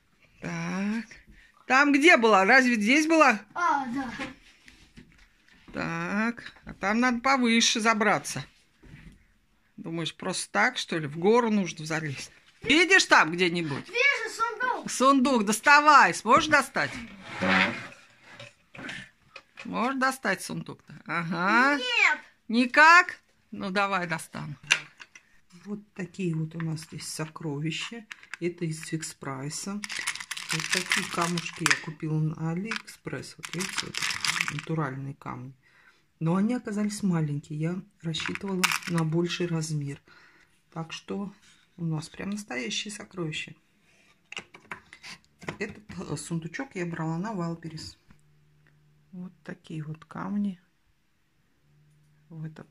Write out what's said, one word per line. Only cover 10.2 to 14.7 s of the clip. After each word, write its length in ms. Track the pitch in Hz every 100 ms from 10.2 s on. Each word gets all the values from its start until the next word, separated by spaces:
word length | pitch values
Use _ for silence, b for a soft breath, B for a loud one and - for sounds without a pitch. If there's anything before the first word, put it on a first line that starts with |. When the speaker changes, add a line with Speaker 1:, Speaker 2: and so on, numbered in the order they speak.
| 185 170 -
Speaker 1:
так, 260 | 202 233 254
что 220 | - 170
ли? 80 | 147
В 120 | 160
гору 320 | 185 233 233
нужно 340 | 208 170 156 156
залезть. 440 | 156 156 127 - _ _ _
Видишь 420 | - 294 359 381
там 280 | - 277 160
где-нибудь? 560 | 175 180 175 160 131 -
Speaker 2:
Вижу 460 | 466 571 494 440 427
сундук. 540 | 480 453 508